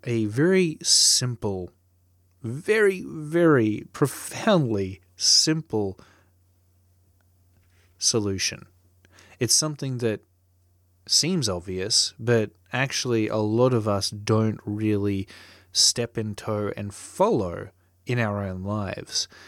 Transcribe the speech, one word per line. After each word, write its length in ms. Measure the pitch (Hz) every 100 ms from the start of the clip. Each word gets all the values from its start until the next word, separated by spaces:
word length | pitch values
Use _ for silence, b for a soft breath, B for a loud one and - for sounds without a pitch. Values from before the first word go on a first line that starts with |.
a 220 | - 117
very 540 | 107 113 165 190 175 -
simple, 880 | - - - - 123 120 104 95 87 - _ _ _ _ _ _
very, 600 | 113 131 196 220 202 190 135
very 800 | 156 151 170 165 139 110 107 -
profoundly 1080 | - - - - - - 190 127 104 95 95 _ -
simple 840 | - - - 160 - 110 98 - b b b _ _ _ _ _ _ _ _ _ _ _ _ _ _ _ _ _
solution. 680 | - 117 101 95 - - - _ _ _ b b b b
It's 140 | -
something 440 | - 156 147 135 123
that 220 | 113 104 - _ _ _ _ _ _ _ -
seems 420 | - 156 185 110
obvious, 640 | 87 90 92 95 - - -
but 320 | 117 117 104 - _
actually 560 | 120 131 - 127 113 110
a 100 | 107
lot 340 | 107 113 127
of 160 | 120 107
us 220 | 101 -
don't 500 | 107 104 110 110 101
really 640 | - 104 110 104 101 98 - B B B B
step 460 | - - - 120 -
in 160 | 107
toe 380 | 101 - 107 104 -
and 180 | 101
follow 760 | - - - 202 160 92 85 - - _ _
in 140 | - 120
our 260 | 110 101
own 180 | 98 92
lives. 640 | 98 104 95 - - - - B